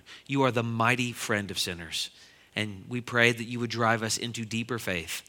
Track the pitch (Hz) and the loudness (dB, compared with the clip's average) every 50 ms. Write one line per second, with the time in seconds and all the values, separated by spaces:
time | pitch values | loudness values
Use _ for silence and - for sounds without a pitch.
0 | - - - - - - 139 139 135 127 113 120 117 117 113 113 117 120 123 123 | -18 -20 -20 -18 -8 -4 0 2 4 4 4 2 0 0 2 4 4 4 4 4
1 | 123 120 113 - - - 110 104 101 92 92 - - 98 90 85 82 78 - - | 0 -2 -4 -6 -2 0 0 0 0 -2 -2 -2 -2 -2 -4 -8 -8 -6 -6 -6
2 | - - - - - - - - - _ - 104 107 104 98 92 92 113 123 123 | -6 -6 -10 -18 -20 -20 -20 -20 -20 _ -4 -4 -4 -4 -6 -12 -10 -6 -6 -6
3 | 117 - 123 120 117 120 117 110 117 117 123 117 120 117 110 120 120 113 113 110 | -6 0 4 6 6 6 6 4 -4 -6 -4 -4 -4 -2 0 2 4 4 4 2
4 | 110 110 - - - 120 110 117 113 101 110 113 117 120 127 110 - 104 92 85 | 2 -2 -2 -2 -4 -6 -6 -6 -6 -4 -4 -4 -2 -2 -4 -4 -2 -2 -2 -2
5 | 82 82 - - - | -2 -6 -8 -8 -10